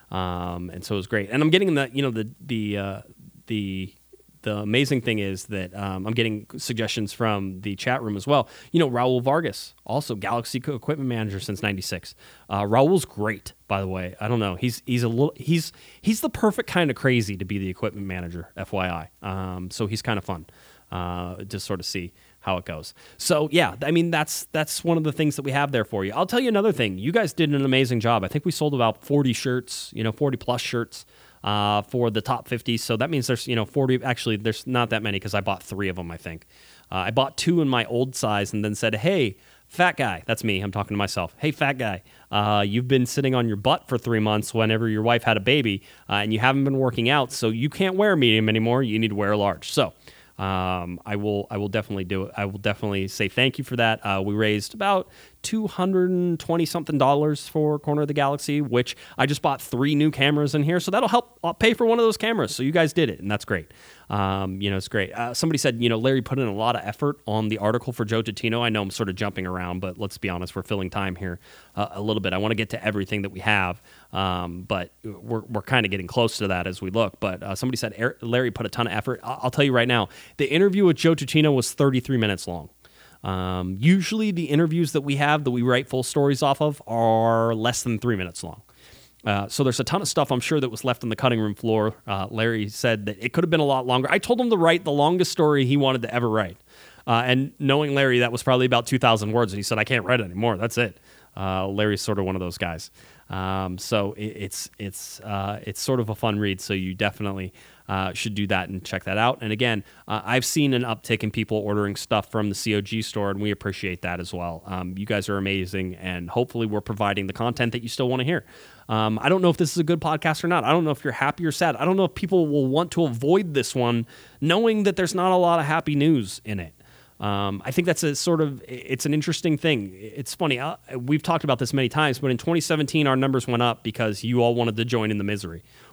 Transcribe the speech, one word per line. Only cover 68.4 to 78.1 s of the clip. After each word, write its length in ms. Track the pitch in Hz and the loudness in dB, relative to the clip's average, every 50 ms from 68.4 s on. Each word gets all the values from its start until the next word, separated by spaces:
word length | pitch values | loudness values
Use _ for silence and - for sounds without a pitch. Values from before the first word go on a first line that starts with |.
| - 113 113 117 120 | -4 -2 -2 0 0
I 80 | 117 | 0
know 100 | 110 107 | 0 0
I'm 100 | 101 98 | -2 -2
sort 200 | - - 113 98 | -4 -4 -4 -4
of 60 | 92 | -2
jumping 300 | 90 110 101 - - 92 | -2 -4 -4 -4 -4 -6
around, 340 | 90 92 90 90 90 90 92 | -4 -4 -4 -4 -4 -6 -6
but 180 | 95 92 90 - | -6 -8 -6 -6
let's 180 | 107 95 - | -8 -8 -8
be 140 | - - 98 | -6 -6 -6
honest, 260 | 90 87 90 92 - | -4 -4 -6 -8 -8
we're 60 | 98 92 | -8 -6
filling 260 | - 110 98 95 92 | -4 -4 -4 -4 -4
time 260 | - 104 95 95 92 | -4 -4 -4 -4 -6
here, 260 | 90 98 90 87 - _ - - - - _ - | -6 -6 -8 -8 -8 _ -20 -20 -20 -20 _ -6
uh, 120 | - 101 - | -6 -6 -4
a 100 | - 98 | -4 -6
little 200 | 104 107 110 107 | -2 -2 -2 0
bit. 120 | 95 95 87 | 0 0 0
I 60 | 95 | 0
wanna 160 | 104 110 113 | 0 0 0
get 160 | 104 110 - | 0 -2 -4
to 120 | - 113 - | -4 -4 -2
everything 380 | 107 104 104 98 - - 104 | -2 -2 -2 -2 -2 -4 -4
that 100 | 98 98 | -4 -6
we 100 | 95 92 | -8 -4
have, 420 | 90 110 107 101 92 90 90 - _ - - - - - - | 0 0 2 2 2 0 -4 -6 _ -20 -20 -20 -20 -8 -4
um, 480 | 92 98 95 90 90 90 87 85 90 92 | -2 -2 0 0 -2 -4 -6 -6 -10 -6
but 300 | - 104 92 87 - _ _ - | -4 -4 -4 -4 -8 _ _ -14
we're, 380 | 110 101 - - 113 120 110 107 | -14 -14 -12 -8 -6 -6 -6 -6
we're 180 | - 117 104 | -4 -6 -6
kinda 300 | - - 135 123 107 98 | -4 0 0 2 2 2
getting 160 | 95 98 90 | -2 -4 -6
close 320 | 87 - 123 117 113 - - | -2 0 2 2 2 2 0
to 100 | 107 95 | -2 0
that 180 | 92 90 87 | 0 0 -2
as 140 | 92 90 - | -4 -6 -6
we 80 | 95 92 | -6 -4
look. 320 | 95 113 113 95 - - | 0 0 0 0 0 -4
But, 220 | - 98 92 90 - | -4 -4 -4 -4 -8
uh, 120 | 101 98 | -8 -6
somebody 220 | - - 127 127 | -4 -2 -2 -2
said, 180 | - - 110 101 - | -2 -4 -6 -4 -2
"Er-, 160 | 113 127 | -2 -2